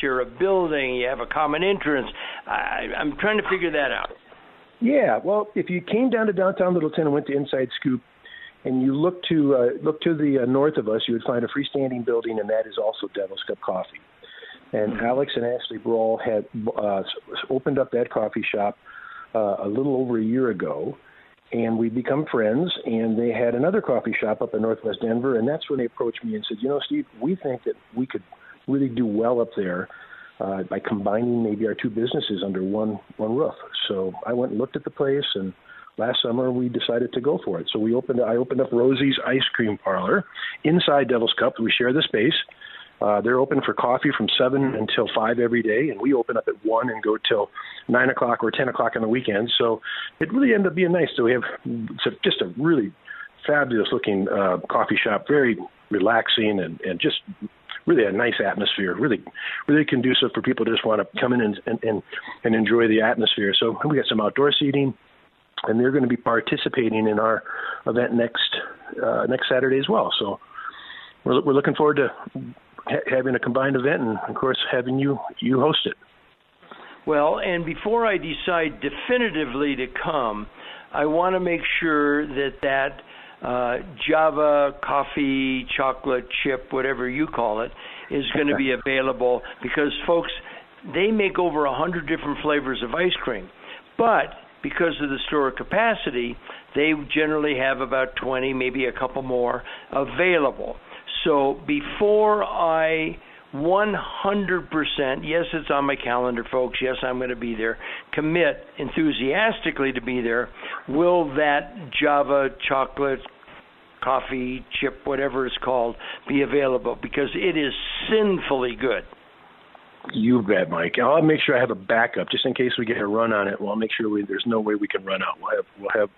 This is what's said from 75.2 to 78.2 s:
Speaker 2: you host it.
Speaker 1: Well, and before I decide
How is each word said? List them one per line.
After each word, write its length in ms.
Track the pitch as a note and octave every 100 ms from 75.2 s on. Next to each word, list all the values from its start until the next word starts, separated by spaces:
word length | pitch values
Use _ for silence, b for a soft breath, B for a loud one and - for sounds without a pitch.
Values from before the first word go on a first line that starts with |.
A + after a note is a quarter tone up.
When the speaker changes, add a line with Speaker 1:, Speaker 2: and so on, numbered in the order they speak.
| - -
Speaker 2:
you 180 | A#2 C3
host 220 | D3+ D3+ -
it. 100 | - _ _ _ _ _ _ B B B B -
Speaker 1:
Well, 320 | D3 D3+ G#3+
and 260 | F#3+ F3
before 420 | D#3+ D3 G#3 A#3 A3+
I 120 |
decide 640 | F#3